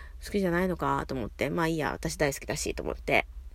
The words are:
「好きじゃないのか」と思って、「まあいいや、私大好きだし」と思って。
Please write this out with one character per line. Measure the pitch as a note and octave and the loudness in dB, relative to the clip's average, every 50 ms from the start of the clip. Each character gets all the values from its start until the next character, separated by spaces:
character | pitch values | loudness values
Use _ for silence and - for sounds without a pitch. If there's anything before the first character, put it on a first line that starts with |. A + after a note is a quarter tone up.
| - - - - - | -12 -12 -12 -12 -8
「好 | - | -2
き | - G3+ | 0 2
じ | F#3+ | 4
ゃ | F3 | 4
な | E3+ F3 F#3 | 4 4 4
い | |
の | F#3 F3 | 2 2
か」 | - D3 C#3 C#3 C#3 - | 2 2 2 2 2 0
と | - C3+ | -2 -2
思 | C3 G#2+ | -4 -4
っ | G#2 | -4
て、 | - - - C#3 | -2 -2 -2 0
「ま | E3 E3+ E3 | 2 2 2
あ | |
い | D#3+ E3 | 2 2
い | D#3+ | 2
や、 | C#3+ G2 | 0 0
私 | - - - E3 D#3 | 0 -2 -2 -4 0
大 | - D#3 C#3+ C#3 | 2 2 2 2
好 | - | -2
き | - | -4
だ | - - | -4 -4
し」 | D3+ - - - | -2 -2 -2 -4
と | - - | -2 -4
思 | - - | -4 -4
っ | |
て。 | - - - C#3 G#2 - - - - - - | -4 0 2 2 2 2 0 -6 -12 -12 -12